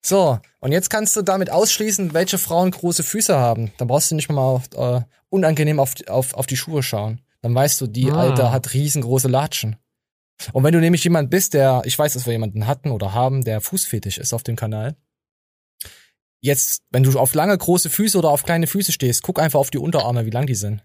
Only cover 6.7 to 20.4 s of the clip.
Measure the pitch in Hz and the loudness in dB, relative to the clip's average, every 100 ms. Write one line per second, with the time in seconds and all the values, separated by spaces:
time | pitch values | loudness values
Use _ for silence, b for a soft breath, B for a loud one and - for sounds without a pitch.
6.7 | 156 127 113 107 113 _ _ 117 120 143 | -4 -2 -4 -4 -6 _ _ -2 2 2
7.7 | - 131 110 127 151 170 127 123 127 - | 0 -4 0 0 2 2 4 2 0 -2
8.7 | 127 147 143 117 131 131 127 151 - 110 | -2 0 -2 0 0 2 0 0 -4 -6
9.7 | 107 _ _ _ _ _ _ B 131 143 | -8 _ _ _ _ _ _ B 0 4
10.7 | 165 165 175 175 170 135 175 190 151 135 | 4 4 2 2 2 2 0 2 4 4
11.7 | 127 120 - 151 127 120 117 110 104 107 | 4 0 0 0 0 -4 -2 -2 -2 -2
12.7 | 143 151 113 98 107 127 135 117 110 - | -2 -2 -2 -2 0 0 0 -2 -4 -4
13.7 | 98 - 110 98 - - 117 - 113 110 | -4 -4 -4 -6 -6 -6 -6 -6 -6 -4
14.7 | 107 113 147 _ _ _ _ _ _ _ | -4 -6 -10 _ _ _ _ _ _ _
15.7 | _ B B B B _ _ 131 143 - | _ B B B B _ _ -2 0 0
16.7 | - _ 127 131 135 120 151 170 190 - | -4 _ 2 4 4 2 2 2 0 2
17.7 | 175 165 - 214 196 165 143 - 165 165 | 0 0 0 0 2 2 2 0 0 0
18.7 | 196 190 - 127 120 - 180 156 147 139 | -2 -2 0 0 0 -2 0 2 2 0
19.7 | 135 151 165 113 120 110 117 | -2 -2 0 0 -2 -2 -2